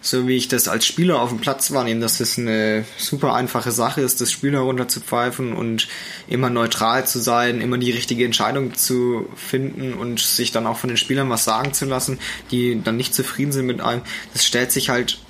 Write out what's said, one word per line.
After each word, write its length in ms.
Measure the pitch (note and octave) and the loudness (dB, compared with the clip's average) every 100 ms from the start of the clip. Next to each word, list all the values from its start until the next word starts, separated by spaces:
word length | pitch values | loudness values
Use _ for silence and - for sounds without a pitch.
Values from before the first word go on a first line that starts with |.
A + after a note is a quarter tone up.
so 240 | - B2+ B2+ | 0 0 2
wie 100 | B2+ | 2
ich 120 | B2 | 2
das 180 | B2 - | 0 0
als 200 | A2 - | 0 0
Spieler 340 | - F3 D3+ | 2 2 4
auf 80 | A#2+ | 0
dem 120 | A#2 | -2
Platz 320 | A#2 C3+ - | -2 -2 0
wahrnehme, 280 | C#3 A#2+ A2+ | 0 0 0
dass 200 | A2+ - | 0 0
es 180 | A#2 - | -2 -2
eine 480 | A#2 A2 G#2+ G#2+ A2 - | 0 2 2 0 -2 -8
super 380 | - C#3 C#3 | -6 0 2
einfache 360 | A#2+ B2 B2 A#2 | 2 2 -2 0
Sache 300 | A#2 A#2 D3+ | 0 0 2
ist, 220 | C3 - | 0 0
das 100 | A#2+ | 0
Spiel 200 | - C#3 | 0 0
herunterzupfeifen 1000 | C#3+ C3 B2+ A#2+ - - A#2+ B2 B2 B2+ | 2 2 0 -2 -4 -2 0 0 0 -4
und 360 | A#2 A2+ A2 - - - - - | -2 -2 -2 -2 -6 -12 -14 -4
immer 220 | A#2+ B2+ | 0 2
neutral 580 | A#2+ A2+ - A2 B2 C3 | 2 2 2 2 2 2
zu 120 | B2 | 0
sein, 420 | A#2 A#2+ A#2+ A#2+ | 2 2 2 0
immer 160 | A2+ B2 | 0 0
die 140 | B2 | 2
richtige 340 | A#2 A#2+ A#2+ | 0 0 0
Entscheidung 500 | A#2+ A2+ G#2+ C#3 C3 | 2 2 2 0 -2
zu 540 | A2 - B2+ B2 A#2 - - | -2 0 2 2 0 -4 -10
finden 560 | - C3+ C3+ - C3 | -4 -2 -2 -4 -6
und 260 | B2 A#2+ A#2 | -4 -4 -2
sich 340 | - - A#2+ | 0 2 0
dann 140 | A2+ A2+ | 0 0
auch 120 | A2+ | -2
von 100 | B2+ | -2
den 80 | A#2 | -2
Spielern 320 | - C3 C3+ | 0 0 2
was 160 | A2+ | 2
sagen 300 | - A2 C#3 | 2 2 0
zu 100 | C3+ | -2
lassen, 340 | C#3 B2+ B2+ C3 - - - | 0 0 -2 -4 -6 -10 -2
die 300 | B2 B2 A2+ | 2 2 2
dann 140 | G#2+ A2+ | 0 0
nicht 180 | C3 | 0
zufrieden 380 | - B2+ - C#3 | 0 -2 0 0
sind 140 | C3+ B2+ | 0 0
mit 160 | B2 | 0
einem. 180 | A#2 A#2+ - - - | 0 -2 -4 -12 -8
Das 140 | - - | 0 2
stellt 260 | A#2+ B2 | 2 2
sich 160 | - C3 | 0 2
halt 300 | B2 A#2+ - | 0 0 -4